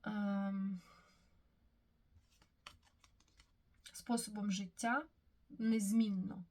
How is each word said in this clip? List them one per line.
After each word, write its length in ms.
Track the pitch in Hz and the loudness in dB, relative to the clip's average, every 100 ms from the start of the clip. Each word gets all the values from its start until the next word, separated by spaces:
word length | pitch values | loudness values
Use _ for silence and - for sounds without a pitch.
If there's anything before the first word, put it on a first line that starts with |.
ем, 760 | 214 208 202 196 196 196 196 185 - - - - - - _ _ _ _ _ _ _ - _ _ - _ - - _ _ - - _ - - _ _ - - | -2 -2 0 2 0 0 -2 -4 -10 -20 -20 -20 -20 -20 _ _ _ _ _ _ _ -20 _ _ -20 _ -20 -20 _ _ -20 -20 _ -20 -20 _ _ -20 -18
способом 580 | - - 233 214 208 202 | -14 -2 -2 -2 -4 -2
життя 520 | 190 190 - 233 262 320 _ _ _ _ | -2 -4 -2 0 0 -2 _ _ _ _
незмінно. 960 | - 226 226 196 226 220 190 190 185 175 | -2 2 2 4 4 4 2 -2 -6 -12